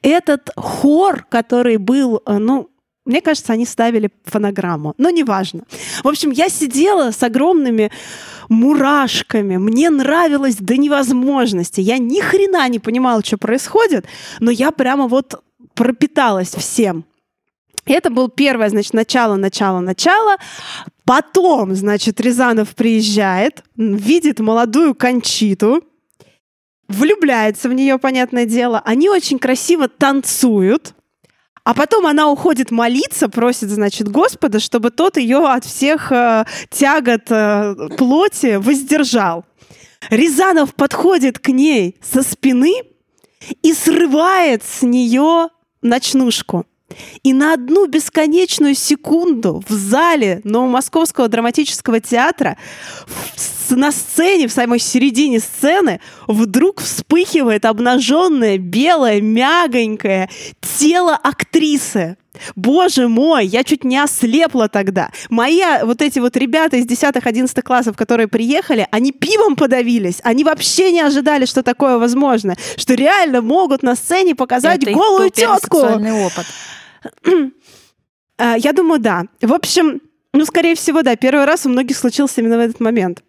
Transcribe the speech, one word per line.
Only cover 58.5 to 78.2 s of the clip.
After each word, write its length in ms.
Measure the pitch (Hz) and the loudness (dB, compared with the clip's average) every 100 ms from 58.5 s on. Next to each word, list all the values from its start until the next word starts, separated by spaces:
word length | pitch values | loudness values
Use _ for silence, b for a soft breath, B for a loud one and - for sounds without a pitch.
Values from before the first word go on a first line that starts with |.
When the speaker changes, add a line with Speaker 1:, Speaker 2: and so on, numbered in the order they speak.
| 190 | 0
Speaker 1:
белое, 600 | 180 208 302 330 247 208 | -2 0 2 2 2 2
мягонькое 1040 | 214 220 262 339 330 247 220 214 202 190 185 B B - | 0 0 2 2 0 0 -2 -4 -2 -2 -4 B B -14
тело 560 | - - 302 349 349 294 | -10 0 2 2 2 0
актрисы. 960 | - 277 - 330 311 294 - 214 165 185 _ B B | -2 -4 -2 -2 0 -4 -4 -4 -4 -8 _ B B
Боже 540 | - 208 302 359 277 240 | -4 0 2 2 2 0
мой, 380 | 226 302 302 190 | 2 2 2 2
я 180 | 226 | -2
чуть 180 | 269 302 | 0 -2
не 120 | 254 262 | 0 0
ослепла 720 | 285 - 233 269 330 254 214 | 0 -2 0 2 2 0 0
тогда. 420 | 202 196 190 - B B | 0 -2 -4 -6 B B
Мои, 300 | 233 240 339 | 0 2 2
а, 220 | 359 277 226 | 2 0 0
вот 160 | 240 | 0
эти 160 | 294 277 | 0 0
вот 180 | 247 247 | 0 0
ребята 400 | 262 311 320 254 | 0 0 2 0
из 80 | 240 | 0
десятых, 400 | 262 294 262 240 | 0 0 0 -2
одиннадцатых 380 | 226 254 - | -2 -2 -4
классов, 320 | - 247 233 - | 0 0 0 -4
которые 320 | 233 233 220 | 0 0 0
приехали, 580 | 233 233 302 - 247 190 | -2 0 -2 0 -2 0
они 200 | 214 262 | 0 -2
пивом 440 | - 294 427 415 269 | -2 -2 2 2 2
подавились. 640 | 285 254 240 240 185 180 | 2 2 0 0 -2 -2
Они 220 | 240 233 | 0 2
вообще 480 | 311 311 294 - 381 | 0 0 -2 0 2
не 80 | 339 | 2
ожидали, 460 | 294 277 277 294 254 | 2 2 0 0 0
что 160 | - | 0
такое 340 | 247 240 277 247 | -2 0 0 2
возможно. 560 | 240 247 285 233 202 180 B B | 2 2 2 0 -2 -6 B B
Что 180 | - | -2
реально 460 | 247 285 392 330 254 | 2 4 2 2 0
могут 420 | 226 330 359 269 | 0 0 0 0
на 140 | 254 240 | -2 -2
сцене 380 | - 359 370 | -2 0 2
показать 480 | 277 254 247 294 359 | 0 -2 0 2 2
Speaker 2:
Это 80 | 269 | 0
их 60 | 311 | 2
Speaker 1:
голую 280 | 427 381 | 2 2
Speaker 2:
был 60 | 381 | 2
первый 280 | - 466 381 | 2 2 0
Speaker 1:
тетку. 160 | - 339 | 0 2
Speaker 2:
сексуальный 340 | 247 220 214 220 190 | 2 0 -2 -2 -2
опыт. 180 | - 170 B B B B B - _ | -4 -12 B B B B B -20 _
Speaker 1:
<clears throat> 280 | - 359 262 _ b b b _ _ _ | 0 2 0 _ b b b _ _ _